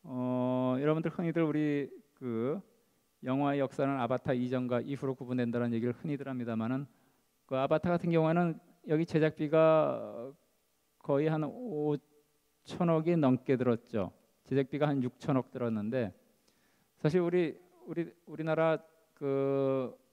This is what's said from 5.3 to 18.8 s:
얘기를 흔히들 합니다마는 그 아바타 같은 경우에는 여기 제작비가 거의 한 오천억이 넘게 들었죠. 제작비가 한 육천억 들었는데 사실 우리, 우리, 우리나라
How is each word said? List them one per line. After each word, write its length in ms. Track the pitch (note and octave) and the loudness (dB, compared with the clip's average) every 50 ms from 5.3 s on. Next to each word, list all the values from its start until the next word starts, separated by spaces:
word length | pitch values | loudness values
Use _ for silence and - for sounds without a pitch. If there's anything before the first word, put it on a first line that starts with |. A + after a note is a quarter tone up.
| B2+ B2+ A#2+ A#2 A#2 A#2+ A#2+ A#2+ | -2 -2 0 0 0 -2 0 0
얘기를 220 | A#2 A2 A#2 A#2+ A#2+ | -2 -2 -2 -2 -4
흔히들 340 | - - D#3+ D3 C3+ C#3+ C#3 | -4 -6 -6 -6 -6 -6 -8
합니다마는 560 | C3 B2 A#2+ A#2 A2+ A2+ A2+ A#2 C3 C3+ C#3+ - _ _ _ _ _ _ _ _ _ _ _ | -8 -6 -6 -4 -4 -2 -2 -2 -2 -4 -6 -8 _ _ _ _ _ _ _ _ _ _ _
그 100 | _ C3+ | _ -2
아바타 320 | C3 C3+ C#3+ D#3 D#3 - F3 | -2 2 2 2 2 2 2
같은 220 | F3 E3+ - E3+ | 0 0 0 2
경우에는 500 | E3 D#3+ D#3+ D#3 E3 F3 F3 E3+ D#3 - _ _ - _ _ G3+ | 4 4 4 4 4 4 2 2 0 -4 _ _ -20 _ _ 0
여기 180 | D#3 D#3 E3+ | 0 0 0
제작비가 1300 | - - D#3+ D3+ D#3 D3+ - D#3 D3 D#3 D#3+ D#3+ D#3+ D#3+ D#3 D3+ C#3 C3 A2+ A2 G#2+ G#2 A#2 A#2 C3+ D3 _ _ _ _ _ _ _ _ _ _ _ _ _ | 2 2 2 2 2 0 -2 -2 2 4 6 6 8 6 6 4 2 0 -4 -8 -10 -10 -10 -12 -12 -14 _ _ _ _ _ _ _ _ _ _ _ _ _
거의 300 | - - C#3+ C#3 D3+ D#3 | -2 0 2 2 2 2
한 140 | D#3+ D#3 D#3 | 0 0 -2
오천억이 1700 | C#3 - B3 B3+ A#3 D#3 D3+ D3 D3+ D3 D3 _ _ _ _ _ _ _ _ _ _ _ _ _ - - - F3 E3+ E3 D#3+ D#3 E3+ F3 | -4 -6 -8 -10 -6 -4 -2 0 0 0 -2 _ _ _ _ _ _ _ _ _ _ _ _ _ -16 -4 0 2 2 2 2 4 2 2
넘게 400 | E3 C#3+ B2+ B2+ B2 - - C3+ | 4 4 4 4 2 2 0 0
들었죠. 560 | A#2+ B2 B2 A#2 A2 - - - G#2+ F#2 E2+ - _ _ _ _ _ _ | 2 4 2 2 0 -2 -4 -4 -2 -2 -4 -6 _ _ _ _ _ _
제작비가 440 | - C3 C3+ C#3 - - C#3+ D3 D3+ | -2 0 0 0 0 0 0 0 0
한 140 | C#3+ C#3 | 0 0
육천억 500 | B2 B2 - _ - - C#3 C3 A#2+ - | -2 -4 -6 _ -4 0 0 0 0 -2
들었는데 600 | - C3 B2 A#2 A2+ G#2+ G#2 A2 B2 C3 A#2 F#2+ - _ _ _ _ _ _ _ _ _ _ _ _ _ _ _ _ _ | -6 -4 -4 -2 -2 -2 -4 -2 -2 -2 -2 -4 -6 _ _ _ _ _ _ _ _ _ _ _ _ _ _ _ _ _
사실 220 | - D3+ D3+ F#3 | -2 2 2 2
우리, 380 | F3 F3 F3 F3+ E3+ D3+ - - - _ _ - - | 2 2 2 0 0 0 -4 -10 -20 _ _ -20 -16
우리, 260 | A#3 D#3+ E3+ E3 E3+ - _ _ | -10 -8 -8 -8 -8 -10 _ _
우리나라 520 | - D#3 D3 D#3 D#3+ D#3 D#3+ E3 D#3+ D#3+ D3 | -16 -10 -6 -2 0 2 2 4 2 2 0